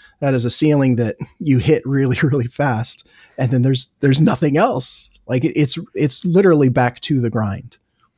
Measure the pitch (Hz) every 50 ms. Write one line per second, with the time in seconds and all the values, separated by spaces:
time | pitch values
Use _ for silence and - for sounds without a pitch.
0 | _ _ _ _ 147 139 135 127 117 123 - 165 151 151 151 143 135 131 123 113
1 | 120 107 - - - - _ - 185 151 135 123 - - 156 127 - 131 139 139
2 | 135 127 123 - 160 143 135 135 113 120 - - 143 139 117 110 110 - - -
3 | - _ _ _ - _ _ - 135 117 131 127 123 135 135 127 - - _ _
4 | - 139 131 143 160 - 104 - - 147 139 156 208 262 233 - - - - -
5 | - - _ _ _ - 123 127 127 160 - - 151 127 - 165 185 - - -
6 | 139 143 - - - 180 165 185 202 190 165 147 143 131 120 131 123 120 - -
7 | - - 156 131 120 117 107 113 107 101 98 110 - - - _ _ _ _ _
8 | _ _ _